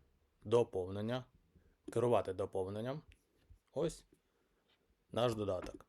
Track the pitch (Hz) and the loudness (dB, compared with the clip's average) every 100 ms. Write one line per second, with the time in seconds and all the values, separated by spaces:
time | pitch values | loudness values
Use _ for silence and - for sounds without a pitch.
0 | _ _ _ _ 104 120 113 95 90 101 | _ _ _ _ 2 4 4 0 -4 -4
1 | 110 127 - _ _ - _ _ - 117 | -4 -4 -6 _ _ -20 _ _ -4 2
2 | 120 107 95 92 95 95 95 104 123 151 | 4 4 2 -4 -2 -2 -2 -4 -4 -6
3 | - - _ _ - - _ 131 160 - | -10 -20 _ _ -20 -20 _ -4 -4 -4
4 | - _ _ _ _ _ _ _ _ _ | -18 _ _ _ _ _ _ _ _ _
5 | _ 110 120 110 98 90 - - | _ 0 0 0 -2 -2 -6 -12